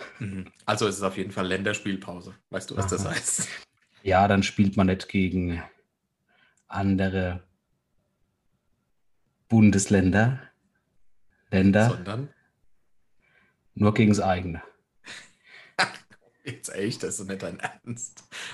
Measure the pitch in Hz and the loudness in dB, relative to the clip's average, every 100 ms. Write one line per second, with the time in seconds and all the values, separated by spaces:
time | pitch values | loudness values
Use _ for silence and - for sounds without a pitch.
0 | - - 104 98 90 _ - 123 107 98 | -20 -12 -10 -10 -14 _ -6 -2 -2 -2
1 | 95 98 95 101 92 95 101 101 104 95 | -4 -4 -6 -4 -4 -2 -2 -4 -6 -8
2 | - 90 92 104 _ 92 - - 98 98 | -8 -16 -16 -20 _ -12 -8 -6 -4 -2
3 | 95 90 - - - - - _ _ _ | -4 -4 -4 -6 -6 -10 -18 _ _ _
4 | 98 92 101 98 95 - 98 98 95 92 | 0 4 6 4 2 2 2 4 2 2
5 | - 98 92 92 90 85 - _ _ _ | -2 -2 0 0 -2 -4 -10 _ _ _
6 | _ _ _ _ _ _ _ 101 98 95 | _ _ _ _ _ _ _ -4 0 2
7 | 95 95 92 90 - _ _ _ _ _ | 0 -2 -4 -6 -12 _ _ _ _ _
8 | _ _ _ _ _ _ _ _ _ _ | _ _ _ _ _ _ _ _ _ _
9 | _ _ _ _ _ 113 107 95 - 98 | _ _ _ _ _ 6 8 6 4 4
10 | 92 98 117 131 - _ _ _ _ _ | 4 4 2 0 -10 _ _ _ _ _
11 | - _ _ _ _ 95 95 101 117 92 | -20 _ _ _ _ 4 4 6 4 0
12 | 92 110 143 - _ _ _ _ _ _ | -6 -8 -10 -16 _ _ _ _ _ _
13 | _ _ _ _ _ _ _ - 107 107 | _ _ _ _ _ _ _ 0 2 4
14 | 107 104 95 90 90 80 - _ _ _ | 4 4 2 -2 -4 -10 -14 _ _ _
15 | - - - _ _ - - - - - | -20 -20 -20 _ _ -20 -12 -4 -4 -4
16 | _ - _ _ - - - - 104 - | _ -20 _ _ -16 -14 -12 -6 -6 -4
17 | - - 95 95 90 90 - - 120 120 | -8 -8 -8 -10 -10 -10 -12 -12 -14 -12
18 | - - _ - - | -14 -16 _ -16 -14